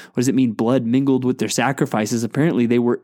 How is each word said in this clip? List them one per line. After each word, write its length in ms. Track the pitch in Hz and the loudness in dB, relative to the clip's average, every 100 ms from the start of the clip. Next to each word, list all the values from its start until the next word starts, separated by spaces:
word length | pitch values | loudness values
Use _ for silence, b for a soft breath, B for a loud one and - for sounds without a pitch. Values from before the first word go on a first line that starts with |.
| B | B
what 80 | - | -2
does 120 | 123 | 0
it 60 | |
mean, 180 | 113 127 | 2 0
blood 340 | 107 113 131 117 | 0 0 2 2
mingled 380 | 131 139 131 | 0 2 0
with 140 | 123 131 | 0 -2
their 100 | 107 | -4
sacrifices? 760 | - 123 - 139 113 110 120 | 0 -2 0 -2 -2 -2 -2
Apparently 420 | 117 139 165 104 117 | -2 0 0 2 2
they 140 | 120 | 2
were 200 | 120 - | 2 0